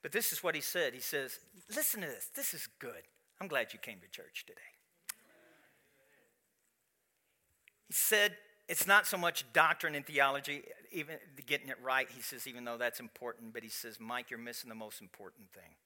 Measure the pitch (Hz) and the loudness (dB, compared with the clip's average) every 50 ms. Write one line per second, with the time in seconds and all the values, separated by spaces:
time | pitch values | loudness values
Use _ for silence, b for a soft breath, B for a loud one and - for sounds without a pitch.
0 | - 156 147 220 226 - 170 147 - 175 156 151 - - - 180 165 131 120 127 | -8 -2 0 0 0 0 -2 0 0 0 0 0 -2 -2 0 2 2 2 0 -2
1 | 127 - - 143 135 127 - - - - - 185 - - 214 277 311 - - 220 | -6 -2 -2 -2 -2 -2 -8 -12 -14 -20 -20 -20 -16 -6 -2 0 2 2 2 0
2 | 185 151 123 98 - - - - 277 - - 151 - - _ _ - 120 113 98 | -2 -6 -6 -6 -8 -8 -6 -4 -4 -4 -4 -4 -8 -10 _ _ -10 -10 -10 -10
3 | 95 _ _ _ _ _ _ _ 190 190 151 135 113 - - 110 - - 107 92 | -16 _ _ _ _ _ _ _ -8 -2 0 0 0 -2 -6 -12 -10 -12 -12 -12
4 | 85 - - - 82 78 _ - - - - - - - - _ _ _ _ _ | -14 -16 -14 -14 -14 -12 _ -14 -14 -12 -18 -18 -20 -20 -20 _ _ _ _ _
5 | _ - b b b b b b b b b b b b b b b b b b | _ -12 b b b b b b b b b b b b b b b b b b
6 | b b b b b b b b _ _ _ _ _ _ _ _ _ _ _ _ | b b b b b b b b _ _ _ _ _ _ _ _ _ _ _ _
7 | _ _ _ _ _ _ _ _ _ _ _ _ _ - _ _ _ _ - - | _ _ _ _ _ _ _ _ _ _ _ _ _ -20 _ _ _ _ 0 2
8 | - - 220 214 208 202 175 - - - _ _ _ - 170 - - 180 196 196 | 4 6 6 6 6 6 4 -2 -18 -20 _ _ _ -4 0 0 6 10 10 8
9 | 190 - - 185 175 170 165 - - - - 165 156 160 170 - - 160 151 143 | 8 6 0 2 2 2 0 0 -6 2 6 8 8 8 6 2 0 -2 -2 -2
10 | 143 - 151 139 139 139 139 139 143 147 143 143 - - - - - - - 175 | -6 0 4 6 6 6 4 2 -2 -4 -6 -6 -8 -14 -18 -18 -18 -10 -8 -8
11 | 151 143 156 - 104 170 139 131 - - 143 143 - 135 131 - 123 131 131 131 | -6 -6 -10 -14 -14 -16 -18 -18 -2 0 0 0 0 -4 -8 -6 0 2 2 2
12 | 131 - 117 127 113 - 143 120 - 135 120 123 120 120 117 117 123 120 - - | 2 0 -4 -10 -8 -8 -8 -8 -10 -10 -10 -8 -6 -6 -2 0 0 0 0 -2
13 | 127 113 _ - 123 120 113 - 117 113 110 120 110 110 - - - 117 107 104 | -12 -12 _ -10 -8 -8 -8 -8 -12 -10 -10 -10 -10 -8 -10 -8 -8 -10 -12 -12
14 | 113 113 120 123 123 - 127 113 117 120 117 - - 120 110 110 110 107 104 - | -8 -6 -4 -6 -4 -6 -10 -10 -10 -10 -10 -10 -10 -10 -10 -10 -10 -12 -12 -14
15 | 107 92 - - 101 92 - - 101 95 - 98 87 82 78 _ _ | -16 -18 -18 -18 -18 -18 -18 -20 -20 -20 -20 -20 -20 -20 -20 _ _